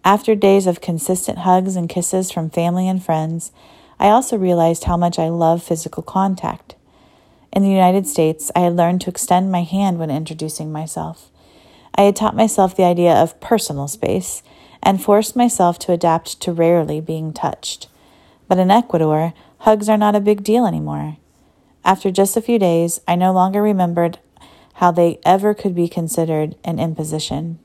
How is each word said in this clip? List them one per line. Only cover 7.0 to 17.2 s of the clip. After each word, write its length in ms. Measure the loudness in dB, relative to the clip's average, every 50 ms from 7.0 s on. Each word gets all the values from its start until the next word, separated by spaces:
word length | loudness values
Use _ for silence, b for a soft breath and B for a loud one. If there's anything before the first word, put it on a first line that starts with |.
| b b b b b b b b b b
In 100 | -2 0
the 60 | 2 2
United 380 | 4 4 4 4 4 2 -2
States, 440 | -2 0 0 0 0 0 -4 -8 -4 -2
I 60 | 0
had 160 | 0 2 2
learned 240 | 2 2 2 0 -2
to 80 | -4 -6
extend 400 | -8 -8 -2 0 0 0 2 0
my 140 | -2 -2 -4
hand 340 | -2 -2 -2 0 0 -2 -2
when 120 | -4 -4
introducing 600 | -4 -6 -6 -8 -10 -10 -8 -10 -8 -10 -10 -8
myself. 580 | -8 -10 -10 -10 -10 -10 -10 -10 -12 _ _ _ b b b b b b b b b b b b 4
I 60 | 6
had 140 | 6 6 4
taught 200 | 2 -2 -2 2
myself 400 | 2 2 2 4 2 2 2 4
the 80 | 2 2
idea 280 | 4 4 4 4 4
of 280 | 6 4 4 2 -2 _
personal 480 | -2 0 0 0 0 -4 -6 -6 -6 -8
space 540 | -8 -6 -4 -2 -2 -4 -4 -6 -12 -14 b b b b b b b b
and 200 | 0 0 0 0
forced 340 | 0 2 2 2 2 0 -2
myself 420 | 0 0 0 2 2 0 0 0 -2
to 120 | -2 -4
adapt 480 | -2 0 2 0 0 0 -4 -8 -14 _
to 100 | -8 -6
rarely 480 | -2 0 2 2 4 2 0 -2 -6 -8
being 320 | -6 -8 -8 -6